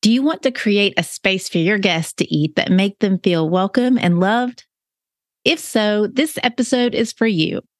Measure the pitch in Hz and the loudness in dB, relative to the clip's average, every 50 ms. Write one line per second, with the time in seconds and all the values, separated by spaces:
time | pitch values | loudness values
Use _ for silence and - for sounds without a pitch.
0 | - 214 233 247 262 302 320 - - 269 247 - - 214 202 202 202 196 - - | 4 2 2 4 2 0 -2 0 -2 -4 -4 0 0 0 2 2 2 0 0 -2
1 | 170 - - - _ 196 190 190 - - - 175 165 175 214 208 190 202 175 160 | -4 -4 -8 -2 _ 0 0 0 -4 -2 -2 0 2 2 0 2 2 0 0 0
2 | 160 - - - - - - 151 147 156 - - - - 180 185 190 202 196 _ | -2 -6 -4 -4 -4 -2 0 -2 -2 0 0 -2 0 2 2 2 2 0 -2 _
3 | - 202 190 180 - 190 175 165 160 156 175 185 185 196 - 254 247 254 262 233 | -2 0 0 0 0 0 2 2 0 0 0 0 0 0 0 0 0 2 0 2
4 | - 175 175 170 185 190 214 240 247 247 247 - - _ _ _ _ _ _ _ | 2 2 2 2 2 2 0 0 -2 -4 -6 -12 -20 _ _ _ _ _ _ _
5 | _ _ _ _ _ _ _ _ _ - 320 320 - - - 226 214 214 208 208 | _ _ _ _ _ _ _ _ _ 0 0 0 -4 -4 -2 0 2 2 2 0
6 | 214 202 - 254 285 311 - - - 247 233 - 247 - - 247 247 247 - - | 0 0 0 -2 -2 -2 -2 -4 -4 -4 -2 -2 -2 -2 0 0 0 0 0 -2
7 | 233 226 - _ 226 226 208 165 156 160 - - - _ _ | -4 -4 -2 _ -2 0 0 0 0 -2 -2 -6 -8 _ _